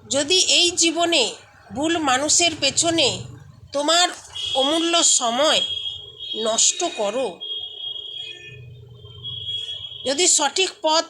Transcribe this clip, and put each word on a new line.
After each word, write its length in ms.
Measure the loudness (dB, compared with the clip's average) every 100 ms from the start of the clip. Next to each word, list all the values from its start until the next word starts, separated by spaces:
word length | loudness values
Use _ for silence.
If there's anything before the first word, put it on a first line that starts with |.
| -2
যদি 280 | -2 2 4 4
এই 180 | 4 4 2
জীবনে 460 | 0 2 2 2 0 -4 -16 -20 -14
ভুল 220 | -4 0 0
মানুষের 500 | 2 2 2 2 2 2
পেছনে 480 | -2 2 2 4 2 0 -10 -16 -20 -20 -8
তোমার 340 | -4 2 4 4 0 -14 -10 -4
অমূল্য 400 | 0 2 2 2 2 4
সময় 500 | 2 2 2 4 4 2 -4 -8 -10 -16 -16 -10 -4
নষ্ট 380 | -2 2 2 2 -4
করো, 340 | -2 -4 -2 -4 -6 -10 -10 -10 -10 -10 -10 -12 -12 -14 -14 -16 -16 -18 -20 -20 -20 -20 -14 -10 -8 -6 -6 -6 -10 -12 -8
যদি 200 | -4 2 4
সঠিক 420 | 4 2 0 -2 0
পথ 220 | 0 2 0